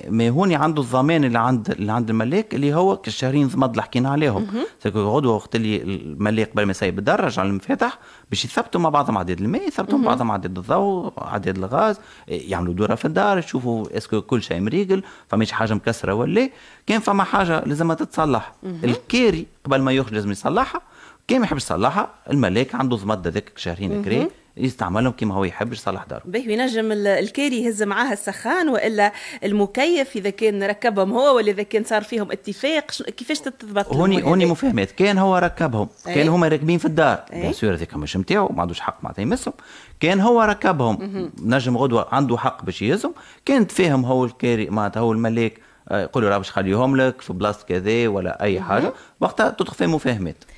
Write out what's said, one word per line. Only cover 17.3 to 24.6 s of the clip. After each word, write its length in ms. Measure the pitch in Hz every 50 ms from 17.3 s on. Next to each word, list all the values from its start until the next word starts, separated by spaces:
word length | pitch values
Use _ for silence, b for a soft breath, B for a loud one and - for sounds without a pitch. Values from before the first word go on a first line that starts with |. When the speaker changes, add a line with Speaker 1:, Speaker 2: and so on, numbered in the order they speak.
| - 202 190 170 160 151 -
Speaker 1:
لازمها 300 | 143 147 147 165 165 160
تتصلح، 580 | 156 311 - - 165 156 151 123 110 - - - _ -
Speaker 2:
مهم. 160 | 190 175 160 156
Speaker 1:
الكاري 600 | 123 120 - - - 233 247 247 214 170 160 - - - _ -
قبل 160 | 139 135 135
ما 100 | 135 131
يخرج 220 | 131 135 131 107 107
لازم 180 | 107 101 104
يصلحها، 500 | 98 - - - 156 226 262 - - 330 B B B B B B B B _
كان 120 | - 247 262
ما 60 | 226
يحبش 180 | 165 165 135 -
يصلحها، 460 | - - 87 107 135 156 202 - - - - _ -
الملاك 440 | 139 143 117 92 92 113 135 135 -
عنده 220 | 240 135 127 120
زمض 300 | 104 98 104 107 95 87
هذاك 240 | 87 80 104 - - -
شهرين 360 | - - 90 87 90 101 95
Speaker 2:
مهم. 120 | 202 - 202
Speaker 1:
كري، 240 | - - - 294 381 b b b b b
يستعملهم 540 | -